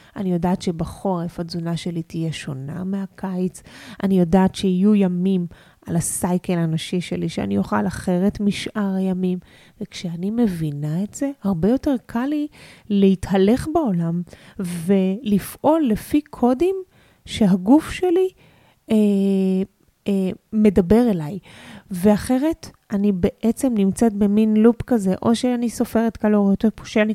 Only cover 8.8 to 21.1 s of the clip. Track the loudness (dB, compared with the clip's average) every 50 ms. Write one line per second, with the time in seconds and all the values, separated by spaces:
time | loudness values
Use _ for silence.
8.8 | -4 -2 -2 -2 -2 -2 -2 -2 -2 -2 -4 -4 -8 -14 -20 -20 -20 _ _ -14
9.8 | -14 -14 -12 -10 -10 -10 -8 -6 -6 -4 -2 0 0 0 0 -2 -4 -4 -4 -4
10.8 | -4 -4 -4 -4 -4 -6 -6 -6 -6 -6 -6 -4 -4 -4 -2 0 2 2 2 2
11.8 | 0 0 -2 -2 -4 -6 -6 -4 -4 -2 -2 -4 -4 -6 -10 -14 -20 -20 -20 -18
12.8 | -8 -2 2 4 4 4 4 2 0 0 2 2 4 4 4 2 0 -2 -2 0
13.8 | 0 0 0 0 0 -2 -2 -4 -6 -8 -12 -20 -20 -16 -12 -10 -8 -8 -8 -4
14.8 | 0 2 2 2 2 2 -2 -4 -2 0 0 0 0 -4 -8 -2 2 2 2 4
15.8 | 2 2 0 -2 -2 -2 -2 -2 -2 _ -4 0 0 2 2 2 0 0 0 -2
16.8 | -8 -12 _ _ _ _ _ _ -18 -10 -2 0 2 2 2 2 4 4 4 4
17.8 | 4 0 -4 -4 0 0 2 2 0 0 -4 _ _ _ _ _ _ _ _ _
18.8 | _ 0 2 2 4 4 4 2 2 2 2 2 2 0 0 0 -2 -4 _ _
19.8 | _ _ _ _ _ -2 -2 0 -2 -2 -4 -8 _ _ 0 2 4 4 4 4
20.8 | 4 4 4 4 4 4